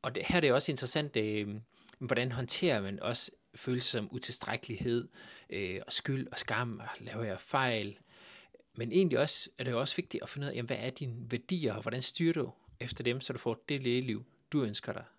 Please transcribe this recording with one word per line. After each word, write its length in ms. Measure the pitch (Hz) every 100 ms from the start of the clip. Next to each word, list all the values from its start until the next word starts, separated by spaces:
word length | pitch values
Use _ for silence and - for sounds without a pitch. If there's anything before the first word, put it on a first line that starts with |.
Og 140 | - 131
det, 100 | 82
her 100 | 175
er 60 |
det 120 | 151
også 180 | 127 -
interessant, 440 | 139 123 156 147 120
øh, 400 | 107 107 104 107 113 _ - -
hvordan 320 | 123 120 127
håndterer 500 | 120 123 - 175 117
man 180 | 98 98
også 320 | 107 120 - - _ -
følelser 340 | - 123 120 117
som 80 | 104
utilstrækkelighed, 960 | 127 - 117 - 113 - 110 120 120 - - - - -
øh, 320 | 95 95 95 107
og 60 |
skyld 340 | - - 135 -
og 80 | -
skam, 400 | - 110 120 107
og 80 | 113 - 110
laver 180 | 110
jeg 160 | 113 95
fejl? 580 | - 139 127 113 101 98 _ - - - - - _ -
Men 140 | 117
egentlig 280 | 175 185 123
også, 300 | 151 - - -
er 60 |
det 80 | 127
jo 80 | 117
også 160 | 143 -
vigtigt 280 | 180 -
at 60 | -
finde 160 | - 143
ud 60 |
af, 40 | -
jamen, 120 | 120
hvad 100 | 135
er 100 | 117
dine 420 | 131 135 117 120
værdier, 420 | 123 - 180 143
og 80 | 104
hvordan 200 | 113 123
styrer 320 | 127 - 165
du 180 | 160 131 - - -
efter 240 | 127 -
dem, 180 | 123 123
så 120 | -
du 60 | 120
får 240 | - 113 -
det 140 | 143
lægeliv, 420 | 131 123 127 107 120 _ _
du 120 | 147
ønsker 300 | 120 107 -
dig? 100 | - -